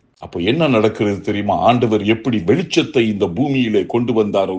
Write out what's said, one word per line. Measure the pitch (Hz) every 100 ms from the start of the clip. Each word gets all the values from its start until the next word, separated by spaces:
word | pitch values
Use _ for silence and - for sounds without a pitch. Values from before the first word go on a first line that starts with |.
| _ _
அப்போ | 85 90
என்ன | 90 151 156
நடக்கிறது | 120 107 - 107 98
தெரியுமா? | - 104 101 87
ஆண்டவர் | 95 120 117 107
எப்படி | 101 - - 110
வெளிச்சத்தை | 85 135 170 - 143 135 113
இந்த | 101 98
பூமியிலே | 85 143 135 117 104 87
கொண்டு | 120 120
வந்தாரோ, | 113 107 98 95